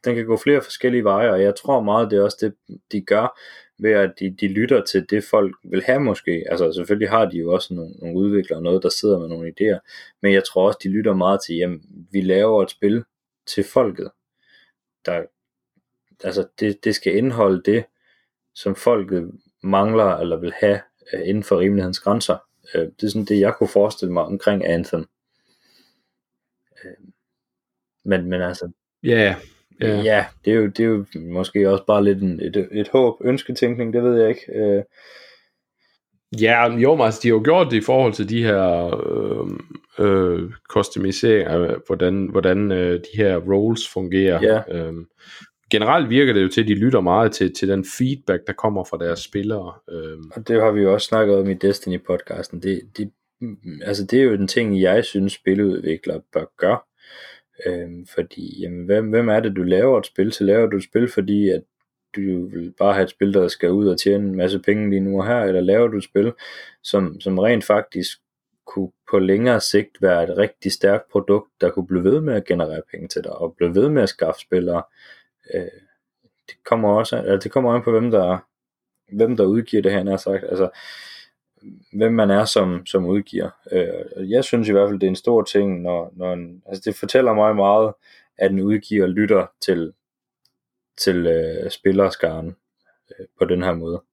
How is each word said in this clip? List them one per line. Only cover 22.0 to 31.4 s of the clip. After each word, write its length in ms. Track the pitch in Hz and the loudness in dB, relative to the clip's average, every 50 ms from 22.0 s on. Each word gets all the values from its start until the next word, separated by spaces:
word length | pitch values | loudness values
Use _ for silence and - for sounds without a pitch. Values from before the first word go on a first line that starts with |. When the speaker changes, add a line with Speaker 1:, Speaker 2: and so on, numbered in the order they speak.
Speaker 1:
grænser." 360 | - 101 104 117 - - - - _ _ _ _ _ - - | -2 0 0 0 0 -2 -4 -4 _ _ _ _ _ -6 -4
Øh, 120 | 85 82 80 _ _ | -4 -4 -4 _ _
det 20 | - | -6
er 60 | 104 | -4
sådan 160 | 98 110 104 | -2 -4 -2
det, 160 | 98 104 101 | 0 2 4
jeg 140 | 98 107 113 | 4 2 2
kunne 140 | - - - | 0 -2 2
forestille 440 | - 101 101 107 - - - 92 90 | 4 2 2 2 0 -4 -6 -4 -2
mig 100 | 87 - | -2 -2
omkring 440 | - 98 98 - 104 101 98 90 | -2 -6 -2 0 0 0 0 0
Anthem. 400 | 85 85 85 85 - - 82 80 _ _ _ _ _ _ _ _ _ _ _ _ _ _ _ _ _ _ _ _ _ _ _ _ _ _ _ _ _ _ _ _ _ _ _ - | 0 0 -2 -2 -4 -6 -6 -6 _ _ _ _ _ _ _ _ _ _ _ _ _ _ _ _ _ _ _ _ _ _ _ _ _ _ _ _ _ _ _ _ _ _ _ -20
Øh, 60 | - - _ _ - _ _ _ _ _ _ _ _ _ _ _ _ _ _ _ _ _ _ _ | -20 -20 _ _ -20 _ _ _ _ _ _ _ _ _ _ _ _ _ _ _ _ _ _ _
men, 260 | 98 98 92 87 90 | -2 -2 -2 -2 -4
men 120 | 90 90 90 | -6 -4 -4
altså, 280 | 90 90 - 90 87 - _ _ _ _ _ - | -6 -8 -10 -12 -14 -16 _ _ _ _ _ -2
Speaker 2:
Ja, 340 | - 120 113 107 98 92 - - - _ _ _ _ _ _ | 0 2 4 4 2 0 -2 -10 -20 _ _ _ _ _ _
ja. 200 | - 110 107 104 | -4 -2 -2 0
Speaker 1:
ja, 260 | 104 110 107 104 92 - _ _ _ | 0 2 2 2 0 -2 _ _ _
det 80 | - 110 | 0 2
er 40 | |
jo, 100 | 113 107 | 2 2
det 140 | 101 98 - | 0 0 -2
er 80 | 113 113 | 0 0
jo 160 | 113 104 98 _ - | 0 -2 -4 _ -14
måske 560 | 82 80 85 87 90 | -16 -14 -8 -6 -6